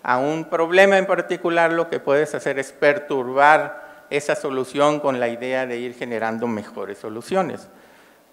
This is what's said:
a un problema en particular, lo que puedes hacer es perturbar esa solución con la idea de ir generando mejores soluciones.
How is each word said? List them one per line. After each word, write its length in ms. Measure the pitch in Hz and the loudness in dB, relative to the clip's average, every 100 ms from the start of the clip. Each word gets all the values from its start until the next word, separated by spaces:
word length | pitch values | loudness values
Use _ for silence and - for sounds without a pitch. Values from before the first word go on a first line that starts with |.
a 140 | - 127 | -2 0
un 280 | 143 160 160 | 0 -4 -4
problema 520 | 165 165 185 196 190 | -2 2 6 6 6
en 80 | 196 | 2
particular, 680 | 175 175 175 175 170 165 | -2 -2 -4 0 2 2
lo 180 | 170 165 | 2 -2
que 120 | 139 | -2
puedes 340 | 143 143 151 139 | 0 2 0 -2
hacer 240 | 151 135 | -4 -4
es 140 | 131 | -6
perturbar 1300 | - 147 135 - 135 123 135 143 156 143 - - - - | 0 2 2 -2 -4 0 4 6 6 2 -10 -18 -20 -6
esa 260 | 143 - 151 | -4 -2 -2
solución 640 | 147 131 123 143 147 147 | -2 -4 -2 2 2 2
con 220 | 143 123 | -2 0
la 80 | 120 | -2
idea 360 | 117 127 131 127 | -4 -4 -4 -4
de 120 | 120 | -6
ir 180 | 123 120 | -8 -10
generando 520 | 123 110 113 113 117 | -8 -4 -4 -4 -4
mejores 500 | 104 107 110 98 101 | -6 -8 -10 -10 -10
soluciones. 720 | 113 113 - 190 156 - - - - - _ _ _ | -12 -12 -4 -2 -2 -6 -16 -20 -20 -20 _ _ _